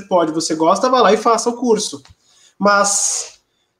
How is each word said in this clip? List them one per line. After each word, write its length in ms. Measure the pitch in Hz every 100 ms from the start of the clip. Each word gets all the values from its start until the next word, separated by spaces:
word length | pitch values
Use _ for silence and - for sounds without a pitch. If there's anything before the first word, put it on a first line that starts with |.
| -
pode, 240 | 185 165
você 220 | 160 156
gosta, 380 | 160 165 190 254
vai 100 | 254
lá 100 | 202
e 60 | 214
faça 320 | 240 226 240
o 80 | 240
curso. 460 | 247 208 - 139 - - _ _ _ -
Mas 840 | 196 202 196 - - - - - _ _ _